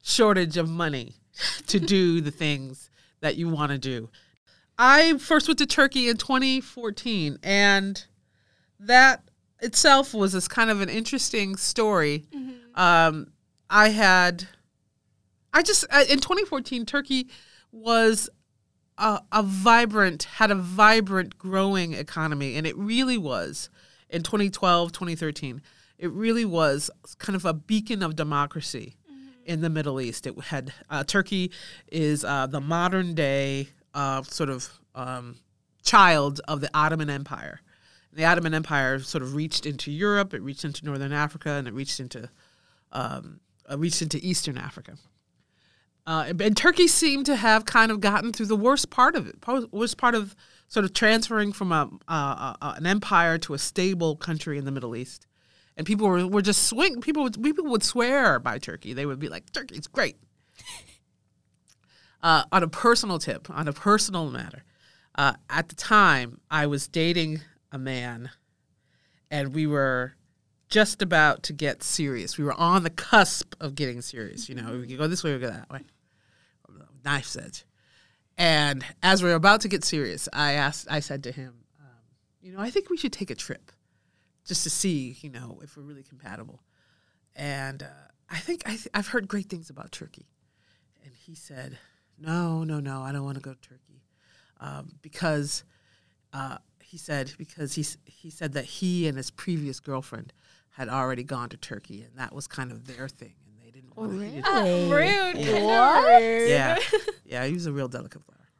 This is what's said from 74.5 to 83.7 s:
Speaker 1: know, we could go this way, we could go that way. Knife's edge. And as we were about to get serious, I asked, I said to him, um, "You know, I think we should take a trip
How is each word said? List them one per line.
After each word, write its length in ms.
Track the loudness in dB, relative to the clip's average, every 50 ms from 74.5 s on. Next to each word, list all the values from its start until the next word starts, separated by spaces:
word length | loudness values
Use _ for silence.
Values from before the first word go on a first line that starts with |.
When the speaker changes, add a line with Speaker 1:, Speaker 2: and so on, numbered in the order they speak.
| -12
Speaker 1:
know, 180 | -12 -10 -10 -10 -10
we 60 | -10
could 100 | -12 -8 -4
go 80 | -4
this 160 | -4 -4 -2
way, 120 | -4 -4 -4
we 40 | -4
could 80 | -6 -8
go 20 | -10
that 160 | -12 -16 _
way. 100 | -16 -16 -16 _ _ _ _ _ _ _ _ _ _ _ _ _ _ _ _ _ -20 -20 -20 _ _ -12 _
Knife's 320 | -4 -4 -4 -4 -8 -12
edge. 300 | -12 -14 -16 -18 -20 _ _ _ _ _ _ _ _ _ _ _ _ _ _ _ 0
And 440 | 2 4 4 4 4 2 0 -4 -8 -12 -10 _
as 200 | 4 4 4 4
we 60 | 4 2
were 60 | 2
about 260 | 6 6 6 6 6
to 80 | 2 -2
get 160 | -4 -2 -2
serious, 420 | -2 -2 -2 -4 -4 -6 -8 -10 -8
I 200 | -4 -2 0 0
asked, 340 | 2 2 0 0 -2 -6 -10 -6
I 100 | -6 -6
said 220 | -6 -6 -10 -10 -10
to 80 | -12
him, 200 | -12 -14 -16 -18 -20 _ _ _ _ _
um, 80 | _ _ _ _ _ _ _ _ _ _ _ _
"You 120 | _ -18
know, 80 | -10 -8
I 100 | -8 -4
think 180 | -4 -6 -4 -4
we 80 | -6
should 160 | -4 -4 -6
take 180 | -4 -6 -10 -10
a 40 | -8
trip 360 | -12 -10 -12 -12 -14 _ _